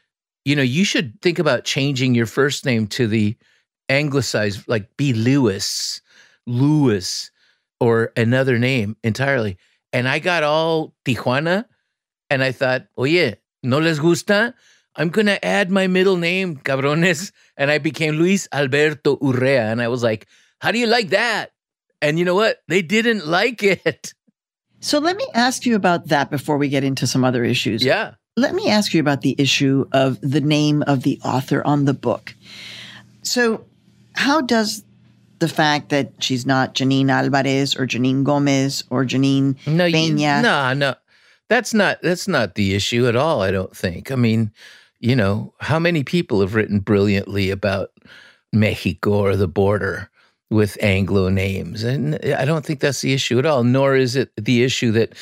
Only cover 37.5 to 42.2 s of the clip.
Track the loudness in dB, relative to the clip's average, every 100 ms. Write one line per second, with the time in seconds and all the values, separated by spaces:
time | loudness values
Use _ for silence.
37.5 | 0 0 -2 -4 0 0 0 0 2 2
38.5 | 2 0 -4 -4 -2 0 0 2 2 0
39.5 | -2 -2 0 2 2 2 2 2 2 2
40.5 | 2 0 0 -2 -4 _ _ _ _ -2
41.5 | -2 2 2 2 0 -2 -2